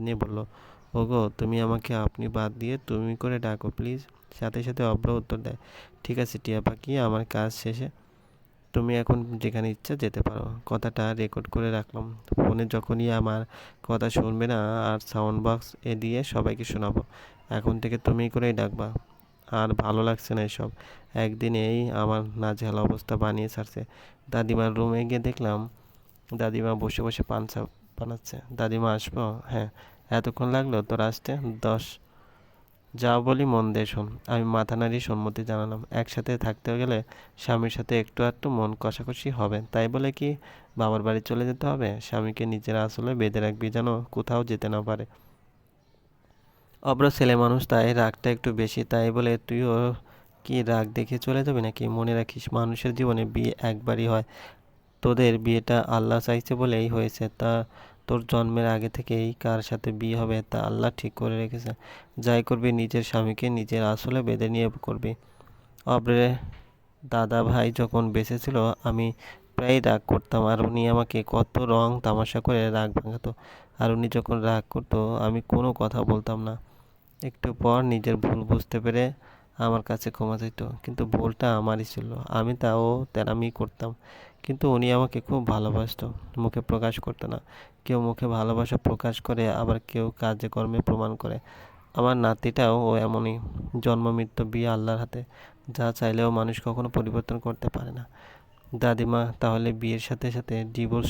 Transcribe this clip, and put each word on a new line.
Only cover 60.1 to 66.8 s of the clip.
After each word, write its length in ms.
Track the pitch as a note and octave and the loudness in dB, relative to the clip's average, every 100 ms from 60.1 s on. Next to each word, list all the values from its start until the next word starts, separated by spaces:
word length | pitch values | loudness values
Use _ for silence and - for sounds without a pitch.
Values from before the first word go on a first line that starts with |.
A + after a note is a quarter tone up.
| A2+ | 0
হবে 160 | A2+ A2+ A2 | 0 -2 -2
তা 80 | A2+ G#2+ | -4 -2
আল্লাহ 220 | A2 A#2 - | 0 -2 -2
ঠিক 160 | A2 - | -8 -4
করে 160 | A2+ A2+ | -4 -2
রেখেছে। 280 | A2+ A#2+ A#2+ A2+ - - - - | -4 -6 -8 -10 -14 -20 -16 -2
যাই 220 | A#2+ A#2+ | 4 4
করবি, 260 | A#2 A#2+ B2 | 4 2 2
নিজের 320 | A#2 A2+ B2 A2 | 2 2 0 0
স্বামীকে 360 | A2+ A2 A2 B2 A#2 | 0 0 0 -2 -2
নিজের 240 | G#2+ A2+ | -2 0
আঁচলে 360 | G#2+ G#2+ - B2+ | 2 0 0 0
বেঁধে 260 | A#2 A2 A2+ | 0 0 0
নিয়ে 180 | A#2 A2+ - - | 2 0 -2 -6
করবি। 260 | A2 A2+ A#2 - - - - - - - | -4 -4 -6 -14 -20 -20 -20 -20 -8 0
অব্রে 400 | B2 A#2 A#2+ B2 B2 - - - _ | 2 4 4 4 2 -6 -12 -20 _